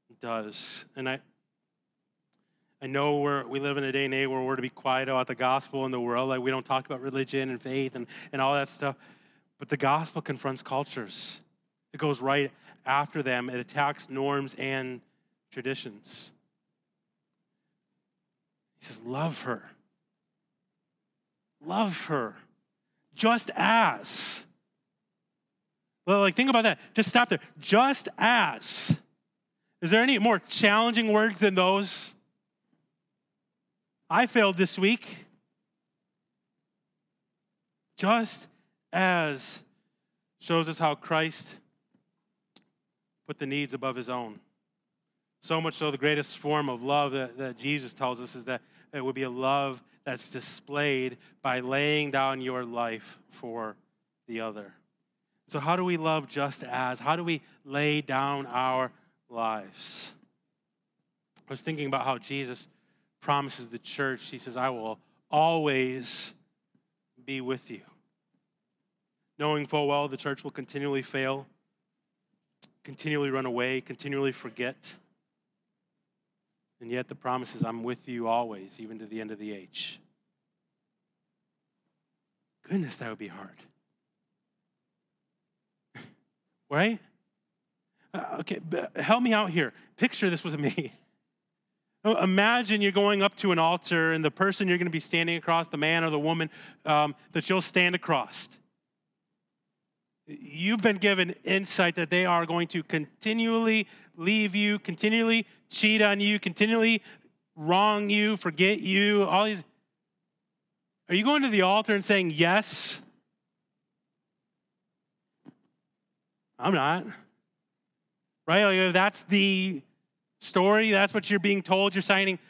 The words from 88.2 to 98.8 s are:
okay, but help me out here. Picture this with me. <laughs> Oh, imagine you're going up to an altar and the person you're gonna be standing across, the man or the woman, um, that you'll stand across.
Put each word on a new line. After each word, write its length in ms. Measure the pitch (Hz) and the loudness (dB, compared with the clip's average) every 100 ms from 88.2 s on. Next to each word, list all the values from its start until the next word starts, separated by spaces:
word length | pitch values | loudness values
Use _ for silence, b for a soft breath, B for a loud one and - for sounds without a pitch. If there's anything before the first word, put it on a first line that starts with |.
| - - | -8 -8
okay, 200 | - 196 165 | -6 -8 -4
but 260 | - - - | -4 -4 -4
help 260 | - 233 | 0 2
me 100 | 240 | 4
out 160 | 214 202 | 2 2
here. 240 | 165 131 - B - | 0 -2 -4 B -2
Picture 340 | 247 - 190 | -2 0 0
this 140 | 165 | 0
with 160 | 175 147 | -4 -2
me. 320 | 143 98 131 - | -2 -2 -6 -10
<laughs> 40 | _ _ _ _ _ _ _ _ _ _ | _ _ _ _ _ _ _ _ _ _
Oh, 200 | 214 226 | 0 2
imagine 560 | 190 190 208 240 214 214 | 4 4 4 4 2 2
you're 140 | 202 | 2
going 280 | 190 202 202 | 4 4 4
up 140 | 196 - | 2 2
to 140 | 196 | 0
an 80 | 170 | 4
altar 540 | 165 175 - 165 160 | 4 2 0 2 2
and 100 | 160 | 2
the 80 | 151 | 0
person 360 | - 196 185 190 | 2 0 2 0
you're 100 | 175 | 2
gonna 120 | 175 | 0
be 100 | 160 | -4
standing 360 | - 170 165 170 | -2 0 0 -2
across, 320 | 165 165 165 | 0 0 0
the 100 | 151 | -2
man 280 | 156 165 165 | 0 2 2
or 40 | |
the 100 | 151 | 0
woman, 300 | 156 165 160 B B B - | 0 0 -2 B B B 0
um, 300 | 151 151 143 b | 2 2 -2 b
that 160 | 165 - | -6 0
you'll 100 | 190 | 0
stand 360 | 175 185 175 180 | 0 2 2 2
across. 520 | - 147 110 - - - _ _ | 0 0 -2 -8 -14 -16 _ _